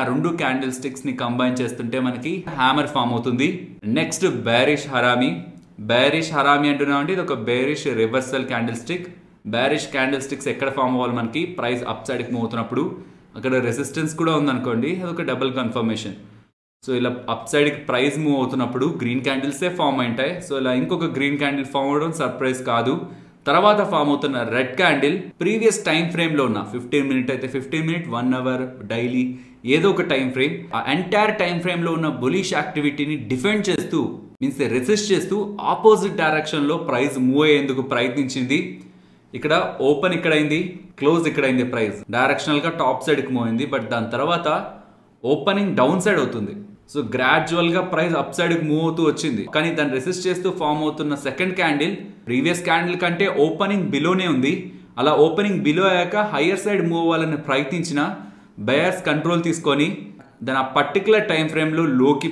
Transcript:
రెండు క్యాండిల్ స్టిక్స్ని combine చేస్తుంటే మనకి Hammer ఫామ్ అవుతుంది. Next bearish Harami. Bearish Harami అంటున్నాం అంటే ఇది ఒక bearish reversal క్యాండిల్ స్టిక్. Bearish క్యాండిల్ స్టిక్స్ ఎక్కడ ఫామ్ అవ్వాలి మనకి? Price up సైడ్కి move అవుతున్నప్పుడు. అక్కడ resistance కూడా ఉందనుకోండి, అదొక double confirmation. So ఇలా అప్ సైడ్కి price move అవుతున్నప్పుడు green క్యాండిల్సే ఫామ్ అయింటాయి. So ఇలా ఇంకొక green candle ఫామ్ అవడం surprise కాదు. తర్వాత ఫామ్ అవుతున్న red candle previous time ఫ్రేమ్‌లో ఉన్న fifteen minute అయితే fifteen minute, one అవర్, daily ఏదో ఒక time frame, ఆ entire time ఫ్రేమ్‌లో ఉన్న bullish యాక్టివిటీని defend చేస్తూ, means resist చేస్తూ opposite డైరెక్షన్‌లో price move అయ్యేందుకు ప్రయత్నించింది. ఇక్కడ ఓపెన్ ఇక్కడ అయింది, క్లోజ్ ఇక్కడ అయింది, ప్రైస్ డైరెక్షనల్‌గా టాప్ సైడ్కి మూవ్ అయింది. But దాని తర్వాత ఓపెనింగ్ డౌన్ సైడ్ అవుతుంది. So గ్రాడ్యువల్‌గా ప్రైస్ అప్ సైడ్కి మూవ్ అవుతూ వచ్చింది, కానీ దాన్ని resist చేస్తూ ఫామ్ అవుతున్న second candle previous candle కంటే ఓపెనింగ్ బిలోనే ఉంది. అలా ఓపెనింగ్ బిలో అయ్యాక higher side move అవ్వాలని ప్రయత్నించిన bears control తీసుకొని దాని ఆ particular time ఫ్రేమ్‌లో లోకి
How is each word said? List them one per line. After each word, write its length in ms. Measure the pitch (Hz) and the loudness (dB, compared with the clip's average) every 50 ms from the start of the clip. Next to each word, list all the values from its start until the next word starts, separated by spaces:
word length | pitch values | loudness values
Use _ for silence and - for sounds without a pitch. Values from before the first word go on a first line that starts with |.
| 127 123 | 0 0
రెండు 200 | 127 151 156 170 170 165 | 0 0 0 0 -2 -2
క్యాండిల్ 340 | 147 131 131 131 127 127 127 - | 0 0 0 -2 -2 -4 -6 -6
స్టిక్స్ని 340 | - 131 127 - - 139 123 - | -8 -8 -8 -6 -6 -6 -4 -4
combine 340 | 123 120 120 123 127 127 123 127 | -4 -2 0 0 0 0 0 0
చేస్తుంటే 380 | 123 113 - - 123 113 127 131 127 | -2 -4 -4 -6 -6 -4 -2 -2 -2
మనకి 240 | 127 123 117 123 160 185 180 - - - | -2 -4 -4 -6 -6 -6 -6 -6 -6 -2
Hammer 340 | 131 127 131 139 147 143 123 - | 0 2 2 2 2 0 0 0
ఫామ్ 180 | 131 120 120 120 | -2 0 0 0
అవుతుంది. 320 | 113 120 127 117 117 143 180 90 - - - - - 104 107 123 156 | -2 -2 0 0 0 0 0 -2 -4 -10 -14 -16 -8 -4 -2 0 0
Next 260 | 160 - - - 190 175 127 113 107 117 | -2 -2 -2 0 0 0 0 0 0 2
bearish 400 | 117 123 135 147 147 143 - 139 131 | 4 4 4 4 2 0 -2 -2 0
Harami. 360 | 123 120 123 120 123 127 151 180 175 - - - - - - - - 107 107 | 2 4 4 4 4 2 0 0 -4 -8 -12 -16 -20 -20 -20 -16 -8 -2 0
Bearish 440 | 117 123 135 143 151 165 160 160 165 | 4 4 4 4 4 2 0 0 0
Harami 320 | 143 135 143 143 143 147 147 | 2 4 4 4 4 4 2
అంటున్నాం 280 | 139 135 143 143 143 143 143 | 2 2 2 2 2 0 0
అంటే 100 | 170 190 | 0 -2
ఇది 80 | 180 160 | -2 -2
ఒక 80 | 143 135 120 110 120 | -2 -4 -2 -2 0
bearish 360 | 120 127 131 147 151 147 - 143 120 110 | 0 2 0 0 -2 -2 -4 -2 0 2
reversal 440 | 113 110 123 131 127 - 139 131 123 - | 2 2 2 0 -2 -2 -2 -4 -2 -2
క్యాండిల్ 260 | 123 113 117 117 113 - | -2 -2 -2 -2 -4 -6
స్టిక్. 260 | - - 170 175 175 - - - - - - _ - 104 113 | -6 -6 -6 -6 -8 -12 -16 -20 -20 -20 -20 _ -8 -4 -2
Bearish 340 | 120 131 139 156 151 - - - | 0 2 2 0 -2 -2 -4 -2
క్యాండిల్ 300 | 135 131 135 143 131 - | 0 0 0 0 -2 -4
స్టిక్స్ 240 | - 143 - - 135 | -6 -8 -4 -4 -4
ఎక్కడ 180 | 117 - 139 135 131 | -4 -2 -2 -2 0
ఫామ్ 200 | 135 127 127 127 | 2 2 2 2
అవ్వాలి 180 | 123 123 120 120 120 | 0 0 0 -2 -2
మనకి? 220 | 113 113 113 151 180 175 - - | -2 -2 -2 -4 -4 -4 -4 -4
Price 240 | 120 120 127 127 - - | -2 -2 -2 -2 -4 -6
up 120 | - - - | -8 -6 -6
సైడ్కి 240 | 139 127 120 117 - 127 | -6 -6 -6 -4 -4 -4
move 100 | 117 113 | -4 -4
అవుతున్నప్పుడు. 400 | 107 123 117 110 - - 139 170 185 - - - - - - - - - | -4 -4 -4 -4 -2 -2 -2 -2 -2 -4 -10 -14 -18 -20 -20 -20 -20 -12
అక్కడ 160 | 107 127 131 127 127 120 | -6 -2 0 0 2 2
resistance 460 | 117 117 135 135 - - 160 156 160 - - | 0 0 -2 -4 -4 -4 -4 -4 -4 -2 -2
కూడా 140 | 165 165 160 151 | 0 2 2 2
ఉందనుకోండి, 520 | 147 139 127 120 123 127 113 117 131 156 185 185 185 | 2 2 0 0 -2 -2 0 0 0 -2 -2 -4 -4
అదొక 200 | 170 165 175 156 135 | -6 -6 -4 -4 -4
double 220 | 127 123 135 131 127 131 | -2 -2 -2 -2 -2 -2
confirmation. 540 | 120 110 113 123 113 113 107 104 - 101 92 - - - - - _ _ _ _ _ _ _ _ - | -4 -2 -2 -2 -2 -2 -2 -4 -6 -10 -12 -14 -18 -20 -20 -20 _ _ _ _ _ _ _ _ -6
So 60 | 135 127 123 | -4 -2 -2
ఇలా 120 | 127 117 - - - 113 113 | -2 -2 -4 -4 -6 -6 -6
అప్ 160 | - - - 151 | -6 -4 -2 2
సైడ్కి 280 | 147 147 147 143 - - - | 2 2 2 0 -2 -4 -2
price 280 | 127 123 139 143 139 156 156 | 0 2 2 0 0 0 0
move 120 | 147 139 131 | 0 2 2
అవుతున్నప్పుడు 440 | 127 - 147 131 120 113 127 127 135 165 - - | 0 0 -2 -2 -2 -2 -2 0 0 0 -2 -2
green 220 | 123 120 123 131 123 | -2 -2 -2 -2 -2
క్యాండిల్సే 420 | 139 135 131 139 143 143 - 185 175 - - | -2 -2 -2 -2 -4 -4 -4 -4 -4 -2 0
ఫామ్ 200 | 156 139 131 131 123 | 0 0 0 0 0
అయింటాయి. 300 | 117 113 127 135 160 180 170 - | -2 -2 -2 -2 -2 -4 -6 -8
So 60 | - 139 135 | -6 -4 -2
ఇలా 120 | 131 127 127 131 | 0 0 0 0
ఇంకొక 280 | 156 - 180 156 165 151 123 | 0 0 -2 -2 -2 -2 -2
green 220 | 139 139 143 147 139 | 0 0 0 0 0
candle 260 | 147 139 143 139 131 131 - | 0 -2 -2 -2 -4 -2 -2
ఫామ్ 160 | 139 135 139 147 | -2 0 0 0
అవడం 200 | 147 156 165 156 160 | 0 0 0 -2 -2
surprise 400 | 135 117 113 - 135 131 127 127 127 127 | -4 -4 -2 -2 -2 -2 -2 -2 -2 0
కాదు. 240 | 117 117 117 131 156 170 - - - - - - - _ - 143 | 0 0 2 0 0 -2 -4 -8 -12 -16 -20 -20 -20 _ 0 4
తర్వాత 320 | 147 180 202 208 208 202 196 - | 4 6 6 6 6 4 2 2
ఫామ్ 180 | 170 151 147 143 143 | 0 2 2 2 2
అవుతున్న 240 | - 151 139 135 120 120 107 113 | 0 0 -2 -2 -2 -2 0 0
red 180 | 127 131 127 - - | 0 0 0 0 2
candle 340 | 185 165 147 135 143 147 175 190 - - - - | 2 2 2 2 2 2 0 -2 -4 -10 -8 -4
previous 380 | 170 196 220 220 226 220 - - - | -2 0 0 2 2 2 2 2 0
time 200 | 175 156 165 175 170 - | 0 0 0 0 0 -2
ఫ్రేమ్‌లో 280 | 165 165 160 151 143 131 117 | -2 0 0 2 2 2 2
ఉన్న 100 | 107 101 98 104 117 | 0 -2 -4 -6 -8
fifteen 340 | 123 117 123 147 143 139 139 | -10 -4 0 0 0 2 2
minute 200 | 135 131 123 135 131 | 0 0 0 -2 -2
అయితే 140 | 127 131 127 139 | -4 -4 -6 -6
fifteen 320 | 131 127 - 160 160 160 160 | -6 -6 -4 -4 -2 -2 -2
minute, 160 | 175 170 165 123 117 | -2 -4 -4 -6 -4
one 120 | 120 123 127 127 127 | -2 0 0 0 0
అవర్, 240 | 127 131 127 127 127 127 - - 104 101 | 0 -2 -2 -2 -4 -6 -8 -10 -8 -6
daily 320 | 113 117 127 120 127 127 127 127 127 - - - - - - 120 143 | -4 -2 -2 0 0 0 0 0 -4 -8 -14 -20 -20 -6 0 2 4
ఏదో 120 | 160 180 202 - | 4 4 4 2
ఒక 100 | 180 165 - | 2 0 0
time 180 | 143 135 131 123 - | 0 0 0 -2 0
frame, 180 | 127 139 151 170 - - - 117 | 0 0 0 -2 -6 -8 -6 -6
ఆ 20 | 113 - 131 143 | -4 -2 0 -2
entire 380 | 180 180 180 214 208 214 214 208 - | -2 0 0 2 2 2 2 2 0
time 160 | 180 175 175 165 170 | -2 -2 -2 -2 -2
ఫ్రేమ్‌లో 280 | 185 175 170 170 165 165 | -2 -2 -2 -2 -2 -2
ఉన్న 120 | 160 160 151 - - 123 | -2 -2 -2 -2 -2 0
bullish 300 | 135 165 196 180 - 185 147 | 0 0 0 0 0 -2 -2
యాక్టివిటీని 580 | - - - 151 147 143 - - 143 147 151 135 113 107 | -2 -2 -2 -2 0 0 0 0 -2 -2 -2 -4 -4 -4
defend 340 | 127 127 170 208 214 208 - 190 | -2 0 0 0 0 0 0 0
చేస్తూ, 300 | 160 139 - - 170 151 113 - - - - - - - 131 | 0 -2 -2 -2 -2 -2 -2 -2 -4 -10 -14 -18 -8 -4 -4
means 180 | 143 139 - 131 110 117 | -4 -2 -2 -2 0 0
resist 340 | 127 127 202 214 208 - - 185 | 0 2 2 2 2 2 2 0
చేస్తూ 240 | 151 - - 190 214 196 208 - - 95 139 180 | 0 0 0 -2 -2 -2 -4 -6 -4 -2 -2 0
opposite 460 | - - 220 214 180 185 202 156 170 160 | 6 8 8 8 8 4 0 0 0 0
డైరెక్షన్‌లో 540 | 156 151 151 147 - 165 151 143 143 170 160 165 - | 2 0 0 -2 -2 -2 0 0 0 0 -2 -2 -2
price 280 | 127 123 139 143 131 131 127 | 0 0 0 0 0 0 2
move 160 | 127 131 147 156 | 2 4 6 6
అయ్యేందుకు 360 | 151 147 139 139 131 127 135 123 - 127 | 6 6 4 4 2 0 -2 -2 0 0
ప్రయత్నించింది. 680 | 120 123 131 127 147 135 127 - 135 123 127 143 170 - - - - - - - - - - - _ _ _ - | 0 0 0 0 -2 -2 -2 -2 -2 0 0 0 0 0 -4 -8 -14 -18 -20 -20 -20 -20 -20 -20 _ _ _ -8
ఇక్కడ 160 | 113 - 147 160 185 - - - - 131 139 | -4 0 0 2 2 0 -2 -2 0 2 2
ఓపెన్ 260 | 147 143 185 185 170 | 4 4 2 0 0
ఇక్కడ 180 | 156 165 160 156 | 0 2 2 2
అయింది, 200 | 151 151 147 151 170 185 180 - - - - - - | 2 2 2 0 0 -2 -4 -8 -12 -18 -20 -8 0
క్లోజ్ 260 | 135 147 170 165 165 151 | 2 4 4 4 2 2
ఇక్కడ 160 | - 151 139 131 | 2 2 2 2
అయింది, 160 | 127 127 117 123 123 | 2 2 0 0 0
ప్రైస్ 260 | 117 110 101 - - - - 113 | 0 0 0 -2 -6 -8 -4 0
డైరెక్షనల్‌గా 560 | 120 131 135 143 - - 156 147 147 156 165 - - | 2 2 2 2 0 0 0 0 2 0 0 0 0
టాప్ 240 | 139 127 135 135 - | 0 0 0 0 0
సైడ్కి 260 | 160 147 139 127 127 127 | 2 2 2 0 0 -2
మూవ్ 100 | 120 113 | -2 0
అయింది. 180 | 113 113 123 147 - 143 | 0 0 0 0 0 -2
But 100 | 127 113 110 120 | -2 -2 -2 -2
దాని 160 | 117 107 - 123 | -2 -2 -2 -2
తర్వాత 320 | 123 143 165 170 165 - 151 160 190 202 - - - - - - - _ _ _ _ - 131 151 | -2 0 0 0 0 0 0 0 0 -2 -6 -12 -16 -20 -20 -20 -20 _ _ _ _ 0 0 0
ఓపెనింగ్ 420 | 143 - 202 196 202 202 185 147 127 | 2 2 0 0 0 0 0 2 4
డౌన్ 220 | 127 147 185 185 170 | 4 4 4 2 2
సైడ్ 140 | 214 190 156 127 | 2 2 2 2
అవుతుంది. 320 | - - 110 101 92 101 - - - - - _ - - | 0 -2 -4 -6 -6 -8 -10 -14 -16 -20 -20 _ -8 -6
So 80 | 147 123 104 123 | -4 -4 -2 0
గ్రాడ్యువల్‌గా 680 | 127 127 131 151 156 156 160 170 175 170 170 175 185 180 185 | 0 2 4 4 4 2 2 0 2 2 2 2 0 0 0
ప్రైస్ 240 | 165 160 170 170 165 139 | 0 0 0 0 0 -2
అప్ 120 | - - - | -2 -2 -2
సైడ్కి 260 | 180 170 165 170 165 156 151 | 0 0 2 0 0 0 0
మూవ్ 120 | 147 156 165 | 2 2 2
అవుతూ 160 | 160 160 170 160 151 | 0 0 2 2 2
వచ్చింది, 340 | 139 - 160 151 120 101 92 - - | 2 2 0 -2 -2 -2 -4 -2 0
కానీ 140 | 151 165 165 - | 0 0 0 0
దాన్ని 160 | 151 147 135 131 | 0 0 0 0
resist 280 | 131 131 185 175 180 180 185 | -2 -2 -2 -4 -2 -2 -2
చేస్తూ 180 | 180 180 180 185 - - | 0 0 -2 -2 -2 0
ఫామ్ 200 | 156 147 151 156 156 | 0 0 0 0 0
అవుతున్న 300 | 151 151 165 151 147 143 139 - | -2 -2 -2 -2 -4 -4 -4 -4
second 280 | 135 - - 185 190 185 185 | -4 -4 -2 -2 -2 0 0
candle 340 | 170 156 147 143 151 185 196 - - - - - - | 0 0 2 0 0 0 -2 -4 -8 -14 -18 -12 -6
previous 360 | 117 123 131 135 170 170 170 - | -2 0 0 2 2 0 0 0
candle 300 | 170 165 170 175 175 180 175 180 | 2 2 2 2 0 -2 0 0
కంటే 220 | 170 170 175 196 185 - 139 147 | 0 0 0 0 0 2 2 2
ఓపెనింగ్ 400 | 160 160 - 196 196 202 196 165 131 139 | 2 2 0 -2 0 0 0 0 0 0
బిలోనే 320 | 139 151 175 185 190 185 170 139 | 0 2 2 2 2 2 0 2
ఉంది. 180 | 127 127 147 185 - - - - - - - - 120 | 2 2 0 0 -2 -4 -10 -16 -18 -20 -10 -4 0
అలా 100 | 131 151 151 135 156 | 2 4 6 6 6
ఓపెనింగ్ 380 | 160 160 208 202 208 185 156 - | 4 4 2 0 0 0 0 2
బిలో 160 | 147 151 180 196 190 | 2 2 4 4 4
అయ్యాక 240 | 180 180 175 180 208 208 208 - 151 | 4 2 2 2 0 0 0 0 0
higher 300 | 151 156 175 196 190 - | 0 2 2 0 0 0
side 180 | 208 202 185 170 170 | 0 0 0 2 0
move 140 | 170 170 165 | 0 2 2
అవ్వాలని 360 | 165 165 160 160 160 151 143 - | 2 2 2 0 0 -2 -2 -2
ప్రయత్నించిన 540 | 147 131 139 147 143 180 170 160 - 143 143 156 190 202 - - - - - - - - - 104 117 | 0 0 0 0 0 -2 -4 -2 -2 -2 -2 -2 -2 -4 -8 -12 -16 -18 -20 -20 -20 -14 -6 -2 2
bears 320 | 135 147 165 185 185 - - | 2 2 2 2 0 -2 -2
control 360 | 165 143 147 147 170 175 165 165 | -2 -2 0 0 0 0 2 0
తీసుకొని 400 | 165 160 - - 151 139 143 151 190 208 - - - - - - - - - - | 0 -2 0 0 0 2 2 2 0 -2 -6 -10 -14 -18 -20 -20 -20 -18 -10 -6
దాని 120 | 131 131 135 131 | -2 -2 -2 -2
ఆ 20 | - - | 0 2
particular 520 | - - - - 196 190 214 214 202 - 180 | 2 2 2 0 0 4 4 4 4 4 2
time 160 | 165 156 156 156 160 | 2 0 0 0 0
ఫ్రేమ్‌లో 320 | 160 156 160 160 165 165 147 127 127 | 0 0 0 2 2 2 2 4 4
లోకి 300 | 127 143 143 139 165 160 | 4 4 4 2 0 -2